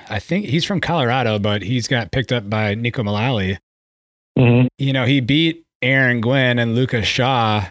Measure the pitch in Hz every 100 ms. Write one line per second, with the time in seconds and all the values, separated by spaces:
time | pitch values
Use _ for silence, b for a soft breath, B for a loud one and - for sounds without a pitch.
0 | - - - 180 208 151 143 185 - 170
1 | 120 131 117 107 104 104 92 127 117 123
2 | 117 - - 123 101 107 107 101 120 113
3 | 104 104 120 117 95 95 _ _ _ _
4 | _ _ _ - 120 120 127 - 139 135
5 | 123 139 117 143 165 160 _ - 123 135
6 | 131 120 113 135 127 120 117 113 131 120
7 | 92 - 123 131 110 104 95